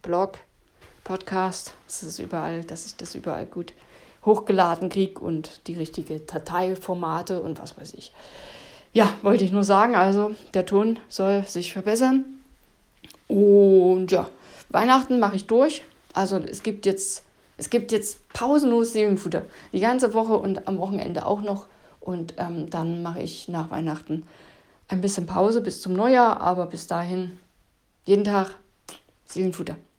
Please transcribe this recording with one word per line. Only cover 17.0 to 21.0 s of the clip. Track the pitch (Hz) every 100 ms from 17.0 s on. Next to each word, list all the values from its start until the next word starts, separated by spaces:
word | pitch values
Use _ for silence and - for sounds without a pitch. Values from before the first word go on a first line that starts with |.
| - - _ _ _ -
es | 165
gibt | 233 -
jetzt | 214 208 - _
pausenlos | - 240 294 269 233 233
Seelenfutter. | 220 208 196 185 165 - - -
Die | 185
ganze | 220 254 247
Woche | 214 226 220
und | 196 190 -
am | 190
Wochenende | 190 202